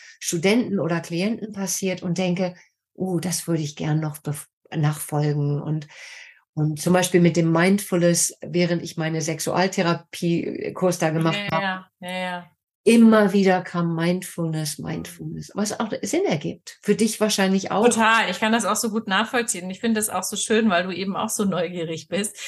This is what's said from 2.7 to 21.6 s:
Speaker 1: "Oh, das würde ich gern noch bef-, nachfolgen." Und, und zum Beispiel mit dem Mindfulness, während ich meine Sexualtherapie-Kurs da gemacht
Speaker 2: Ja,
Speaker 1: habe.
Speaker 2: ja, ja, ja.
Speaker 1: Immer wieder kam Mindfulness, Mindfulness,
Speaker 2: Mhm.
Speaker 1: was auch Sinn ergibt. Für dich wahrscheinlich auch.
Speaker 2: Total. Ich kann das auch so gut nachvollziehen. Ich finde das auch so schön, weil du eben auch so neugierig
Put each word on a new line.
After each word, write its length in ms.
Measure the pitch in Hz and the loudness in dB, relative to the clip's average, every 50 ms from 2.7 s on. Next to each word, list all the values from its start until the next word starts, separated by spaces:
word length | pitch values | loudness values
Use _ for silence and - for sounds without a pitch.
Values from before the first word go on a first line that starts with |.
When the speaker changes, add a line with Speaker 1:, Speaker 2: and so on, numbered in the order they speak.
| _ _ _ _ _ | _ _ _ _ _
Speaker 1:
"Oh, 260 | - 190 190 175 165 | -6 -4 -2 -2 -2
das 260 | 165 185 175 - - 170 | -2 -4 -4 -4 -2 -2
würde 140 | 170 156 | -2 -2
ich 140 | 156 147 - | -2 -4 -6
gern 240 | - - 151 151 156 | -6 -2 0 0 0
noch 180 | 156 151 147 - | 0 -4 -6 -8
bef-, 280 | - 151 147 - - - _ _ _ _ - | -8 -8 -8 -8 -12 -16 _ _ _ _ -4
nachfolgen." 880 | 160 147 151 151 - - - 151 147 151 147 147 147 143 143 143 143 | -2 0 0 -2 -4 -6 -4 -2 0 0 0 0 0 0 0 -2 -2
Und, 260 | 156 151 151 156 147 - - - - - - - - - - _ _ _ _ | -2 -4 -4 -4 -6 -10 -16 -20 -20 -18 -18 -20 -20 -20 -20 _ _ _ _
und 260 | 156 151 156 151 151 | -2 0 0 -2 -2
zum 120 | - 175 | 0 2
Beispiel 280 | 180 180 180 180 - 175 | 2 2 4 4 4 6
mit 160 | 175 170 151 | 6 6 6
dem 160 | 175 165 165 | 4 4 4
Mindfulness, 800 | 165 165 175 190 196 202 - - 190 175 170 175 175 170 - - - - | 4 4 4 4 4 2 2 0 0 2 4 4 4 2 0 -2 -4 -10
während 400 | - 147 156 180 175 170 175 170 | -10 -4 0 0 2 2 0 -2
ich 140 | - 165 - 165 | -4 -6 -6 -4
meine 240 | 160 160 160 160 | -4 -2 -2 -4
Sexualtherapie-Kurs 1800 | 151 165 160 156 - 156 - 175 185 196 190 202 180 170 170 170 - _ - - 180 170 170 - - - - - - - - - 185 185 175 - | -4 -4 -6 -4 -4 -2 0 0 0 0 0 0 0 0 0 -2 -4 _ -8 -4 -2 0 0 0 -2 -4 -6 -8 -8 -8 -4 0 0 0 0 0
da 120 | 180 160 | 0 0
gemacht 260 | 156 160 160 160 160 | 0 0 0 0 0
Speaker 2:
Ja, 160 | 202 202 - | -2 -4 -4
Speaker 1:
habe. 100 | 160 160 | -2 -2
Speaker 2:
ja, 460 | 196 190 185 185 185 - _ _ 180 180 | -2 -2 -4 -6 -10 -16 _ _ -12 -8
ja, 100 | 185 185 | -6 -6
ja. 320 | 185 180 180 175 170 - _ _ _ _ _ _ _ | -6 -6 -8 -8 -12 -16 _ _ _ _ _ _ _
Speaker 1:
Immer 480 | - 233 240 226 220 220 220 208 196 185 | 6 8 8 10 10 8 8 6 6 4
wieder 260 | 202 190 190 185 185 | 4 4 4 4 2
kam 320 | 180 - - 175 170 170 165 | 0 -2 -2 -2 0 0 0
Mindfulness, 840 | 160 165 175 180 185 180 - - - 170 160 160 156 156 147 - - | 0 0 0 0 0 -4 -8 -6 -4 -4 -2 -2 -4 -4 -6 -8 -8
Mindfulness, 720 | 151 156 160 165 165 - - - 160 156 165 160 151 - - | -8 -8 -8 -8 -8 -10 -14 -14 -12 -10 -10 -12 -12 -8 -6
Speaker 2:
Mhm. 40 | - | -4
Speaker 1:
was 180 | 208 208 - - | -4 -4 -4 -4
auch 140 | 226 208 - - | -4 -6 -6 -6
Sinn 240 | - 202 - 339 403 | -4 -2 -2 0 0
ergibt. 540 | 339 190 143 - 165 - - _ - - - | 0 0 -2 -2 -6 -8 -10 _ -20 -20 -6
Für 140 | - - 208 | -2 0 2
dich 260 | 175 220 214 - - | 2 2 0 2 0
wahrscheinlich 500 | 214 214 208 - 196 190 190 196 190 - | 0 0 2 2 2 2 2 0 0 -2
auch. 140 | - 190 220 | 0 2 4
Speaker 2:
Total. 460 | 247 214 220 226 220 226 226 208 180 | 4 4 4 4 4 4 4 2 0
Ich 100 | 185 - | -2 -2
kann 120 | 220 220 | 0 0
das 120 | 226 233 214 | 2 0 0
auch 120 | 180 214 | 0 -2
so 140 | 214 - 226 | -2 -2 -2
gut 160 | 196 226 214 - | -2 -4 -2 0
nachvollziehen. 600 | 190 196 226 233 - 240 233 233 - 180 180 185 | 0 0 0 0 -2 -2 -2 -2 -4 -6 -8 -10
Ich 100 | 190 - | -8 -4
finde 200 | - 233 220 214 | -2 0 0 0
das 80 | 214 - | -2 -2
auch 140 | - 185 | -4 -6
so 140 | 185 - 214 | -6 -6 -6
schön, 340 | 196 - - 220 220 226 220 | -6 -2 0 2 2 4 4
weil 140 | 180 170 180 | 2 2 0
du 60 | 185 | 0
eben 240 | 180 165 196 196 185 | -4 -6 -6 -4 -4
auch 140 | 165 208 220 | -4 -4 -4
so 160 | - - 202 | -2 0 0
neugierig 640 | 190 165 180 | 0 0 0